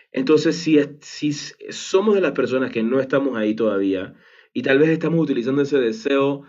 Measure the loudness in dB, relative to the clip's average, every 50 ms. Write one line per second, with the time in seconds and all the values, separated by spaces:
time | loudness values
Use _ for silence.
0 | _ _ -6 -4 2 4 4 4 4 2 -2 0 0 2 4 4 4 2 -6 -18
1 | -20 -20 -12 -6 -4 -4 -4 -4 -8 -14 -16 _ -16 -14 -12 -12 -10 0 0 2
2 | 4 4 2 4 2 0 0 -2 -2 0 0 -2 -2 -2 -2 -2 -2 0 0 0
3 | 0 0 0 0 0 0 -2 -2 -2 -2 0 0 0 0 0 0 0 0 -2 -2
4 | -4 -10 -14 _ _ _ _ -20 _ _ -8 -6 0 2 4 4 4 4 2 0
5 | 0 0 0 0 0 0 -2 -2 -2 -2 0 0 0 0 0 0 0 0 -2 -4
6 | -4 -2 0 2 2 0 -2 -4 -8